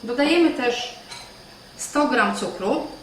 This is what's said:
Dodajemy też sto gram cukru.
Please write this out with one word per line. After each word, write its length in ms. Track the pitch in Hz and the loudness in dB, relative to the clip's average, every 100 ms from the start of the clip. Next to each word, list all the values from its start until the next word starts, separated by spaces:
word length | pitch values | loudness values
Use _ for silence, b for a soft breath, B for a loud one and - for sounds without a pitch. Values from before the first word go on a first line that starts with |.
Dodajemy 460 | 214 240 294 349 320 | -4 0 4 6 4
też 440 | 254 247 240 - - - - - - - - - - | 4 -2 -2 -6 -12 -16 -18 -18 -20 -20 -20 -20 -14
sto 300 | - 285 285 | -4 0 2
gram 280 | 247 202 196 | 2 2 0
cukru. 520 | 175 - 190 302 - - | -6 -4 -2 -2 -4 -14